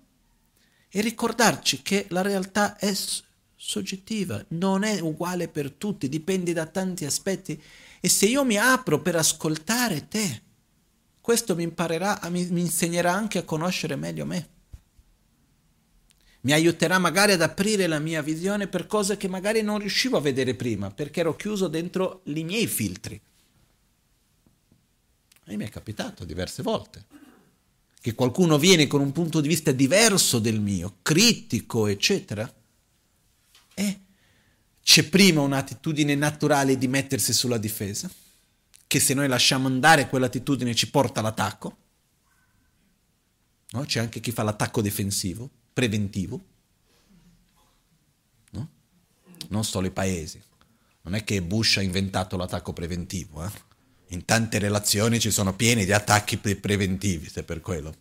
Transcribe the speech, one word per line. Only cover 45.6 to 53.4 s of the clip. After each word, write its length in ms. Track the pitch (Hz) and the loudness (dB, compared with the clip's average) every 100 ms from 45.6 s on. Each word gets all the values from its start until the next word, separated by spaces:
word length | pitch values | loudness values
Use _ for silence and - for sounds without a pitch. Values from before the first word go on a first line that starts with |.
| _ | _
preventivo, 720 | - 123 107 101 101 87 131 - _ _ _ _ _ _ 180 175 170 _ _ _ _ _ _ _ _ _ _ _ | -2 0 0 -2 -4 -6 -8 -14 _ _ _ _ _ _ _ _ _ _ _ _ _ _ _ _ _ _ _ _
no? 180 | - 151 _ _ _ _ _ _ - - | -12 -12 _ _ _ _ _ _ -18 -6
Non 180 | 107 113 | -4 -2
solo 220 | 101 92 | -2 -2
i 40 | |
paesi. 480 | 95 98 90 76 - - _ _ _ _ _ | -2 -2 -2 -6 -14 -20 _ _ _ _ _
Non 140 | 82 107 | -6 -6
è 80 | |
che 180 | - 101 | -2 -2
Bush 360 | 85 107 113 - | 0 0 2 2
ha 40 | |
inventato 560 | 98 95 98 95 92 92 | 0 0 -2 -2 -2 -4
l'attacco 340 | 90 90 - | -4 -6 -8
preventivo, 720 | 87 85 87 82 90 - 76 | -8 -6 -6 -6 -8 -8 -10